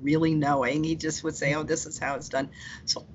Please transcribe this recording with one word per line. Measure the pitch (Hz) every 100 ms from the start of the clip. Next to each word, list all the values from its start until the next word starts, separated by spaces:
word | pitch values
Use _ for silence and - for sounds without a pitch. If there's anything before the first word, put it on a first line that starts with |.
really | 139 160 160
knowing. | 156 143 139 123 151
He | 160 160
just | 156 151
would | 160 151
say, | 147
"Oh, | 151
this | 147 156 151
is | -
how | 135 135
it's | -
done." | 135 139 - - - -
So | - -